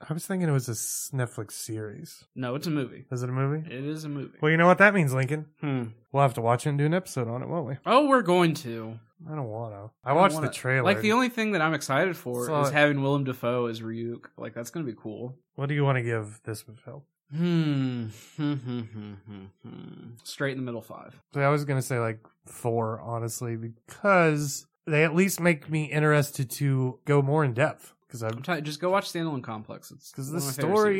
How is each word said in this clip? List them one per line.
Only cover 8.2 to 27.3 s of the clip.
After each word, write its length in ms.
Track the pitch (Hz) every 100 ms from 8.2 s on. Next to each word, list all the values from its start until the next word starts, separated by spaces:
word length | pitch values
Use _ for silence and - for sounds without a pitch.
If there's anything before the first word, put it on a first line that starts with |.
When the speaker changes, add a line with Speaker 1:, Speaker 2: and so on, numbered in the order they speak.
Speaker 2:
going 320 | 175 180 170
to. 440 | - 120 117 110 113 - _ 160
Speaker 1:
I 60 |
don't 140 | 156 120
wanna. 380 | 110 117 101 107
I 20 | -
Speaker 2:
I 40 | 127
don't 60 | 151
Speaker 1:
watched 160 | 190
Speaker 2:
wanna. 120 | 156 147
Speaker 1:
the 60 |
trailer. 300 | - 127 131
Speaker 2:
Like, 160 | 170 208
the 100 | 214
only 160 | 233 254
thing 220 | 240 214
that 100 | 185
I'm 120 | 156
excited 420 | 147 - 135 185 165
for 300 | 123 123 123
Speaker 1:
So 140 | 151
Speaker 2:
is 100 | 139
having 320 | 147 147 139
Willem 220 | 135 143
Dafoe 420 | 131 123 120 123 120
as 140 | 113
Ryuk. 460 | 113 113 117 120 - -
Like, 180 | 117
that's 160 | 117 120
gonna 160 | 170 135
be 80 | 107
cool. 400 | 110 104 123 131 _ -
Speaker 1:
What 120 | 139
do 60 |
you 100 | 147
wanna 180 | 139 127
give 360 | 117 113 104 107
this 180 | - 107 - 107
film? 180 | - 143 - _ _
Speaker 2:
Hmm. 720 | 151 175 170 156 139 131 123 110 - - -
<laughs> 800 | 147 143 123 123 113 110 104 101 104 101 98 _ - - - - 117 117
Straight 280 | - - 139
in 60 | 131
the 60 |
middle 180 | 127 117
five. 380 | - - - - _
Speaker 1:
So 60 | 139
I 80 | 139
was 160 | 147
gonna 180 | 147 135
say, 160 | - 123
like, 220 | 113 113 - _ -
four, 540 | - 120 117 110 110
honestly, 560 | 101 117 113 - 120 113
because 1120 | 117 113 _ - 208 185 165 147 147 - - _ -
they 180 | 151
at 100 | 160
least 260 | 165 190 185
make 300 | 175 151 -
me 140 | 156
interested 680 | 151 151 151 147 139 - 123
to 480 | - 139 131 127 -
go 180 | - 143
more 220 | 139